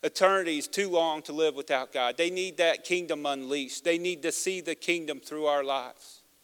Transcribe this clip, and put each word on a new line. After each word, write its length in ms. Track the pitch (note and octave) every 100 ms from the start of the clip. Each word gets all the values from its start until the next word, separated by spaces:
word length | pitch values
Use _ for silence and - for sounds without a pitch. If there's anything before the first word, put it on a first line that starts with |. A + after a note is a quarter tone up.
Eternity 540 | D3+ - F#3+ G3 F3 D3+
is 100 | C3+
too 220 | - G3
long 320 | F3 E3 D#3
to 100 | -
live 220 | D3+ D#3+ C#3
without 360 | C3+ C#3 C3
God. 260 | C#3 B2 B2
They 120 | E3+
need 280 | F3+ F#3 F3
that 260 | E3+ D3+
kingdom 420 | - F3+ E3+ D3+ D3
unleashed. 580 | C#3 C3 C#3+ C3+ -
They 140 | F3 E3+
need 240 | F3 F3+
to 80 | E3+
see 300 | D3+ - F#3
the 140 | E3 D#3
kingdom 440 | - F3 D#3 C#3
through 260 | - D3+ D3+
our 180 | C#3+
lives. 580 | C#3 C3+ B2 - - - _ _